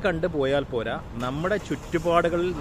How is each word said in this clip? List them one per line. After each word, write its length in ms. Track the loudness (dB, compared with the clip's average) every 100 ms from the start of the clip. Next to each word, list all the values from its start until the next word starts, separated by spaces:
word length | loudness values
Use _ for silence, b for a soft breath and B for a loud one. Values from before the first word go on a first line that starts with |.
| 2
കണ്ടു 220 | 0 0
പോയാൽ 300 | 2 2 2 0
പോരാ, 240 | -2 -2 -4 -6 -6
നമ്മുടെ 320 | -4 -2 0 0 -2
ചുറ്റുപാടുകളിൽ 840 | -6 -2 -2 4 4 4 2 0 0